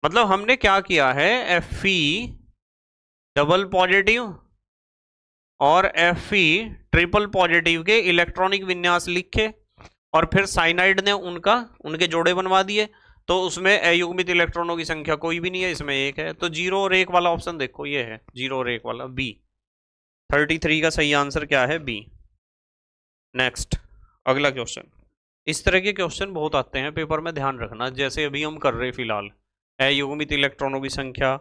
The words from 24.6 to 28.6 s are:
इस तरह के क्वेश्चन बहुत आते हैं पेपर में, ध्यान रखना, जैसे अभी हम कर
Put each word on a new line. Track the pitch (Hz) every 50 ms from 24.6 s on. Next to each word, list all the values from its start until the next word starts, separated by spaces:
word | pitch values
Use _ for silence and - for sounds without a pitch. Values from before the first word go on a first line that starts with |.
| 117 110 - - - _ _ _ _ _ _ _ _ _ _ _ _ -
इस | 151 - -
तरह | 202 180 185
के | 185 208 202
क्वेश्चन | 196 185 160 - - 202 196 190
बहुत | 160 151 156 147
आते | 139 127 _ - 135
हैं | 131 147 156
पेपर | 165 160 151 156 156
में, | 160 170 165
ध्यान | 151 135 139 131 123
रखना, | 117 104 113 110 120 131
जैसे | 131 127 139 135 - 156 151
अभी | 143 135 143 151
हम | 156 156
कर | 151